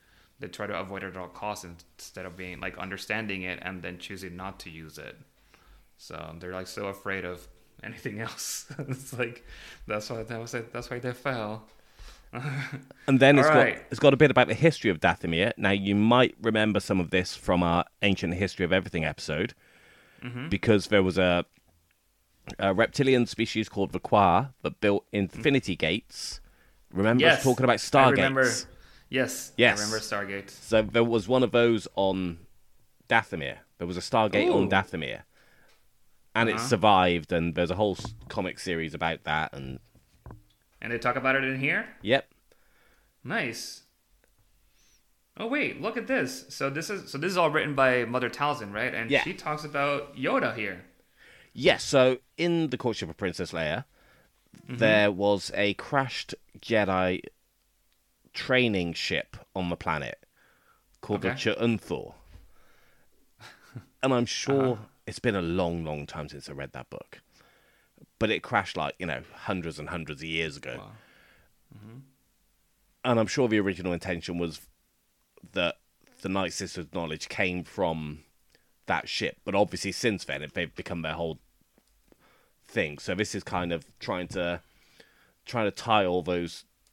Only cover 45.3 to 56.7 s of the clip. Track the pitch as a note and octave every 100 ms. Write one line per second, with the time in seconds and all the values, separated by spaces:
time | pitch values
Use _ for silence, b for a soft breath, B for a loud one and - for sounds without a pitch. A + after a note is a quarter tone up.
45.3 | - A3+ D4 C4 - F3 A#3 G#3 C4 C3
46.3 | - - - C#3 C#3 E3 G3 - C#3+ E3+
47.3 | F#3 E3 D3+ B2+ C#3 C3 B2+ A#2 B2+ B2
48.3 | - D3 C3 G#2 G2+ B2 E2 A2+ C3+ -
49.3 | F#3+ - D3+ D3+ D3 C#3+ C#3+ - - C#3
50.3 | C4 C3+ A2 G#2 F2+ F2+ _ _ b b
51.3 | b b - D3 - - C#3+ B2+ B2+ _
52.3 | - E3+ E3+ D#3+ B2+ B2 G#2 E2 E2 G2
53.3 | F2 F2 E2+ D#2 F2 - b b b b
54.3 | _ _ - - B2 A2+ G#2+ G#2 F#2 G2+
55.3 | G2+ - - G#2 G2 - C#3+ C3+ - -
56.3 | - _ - -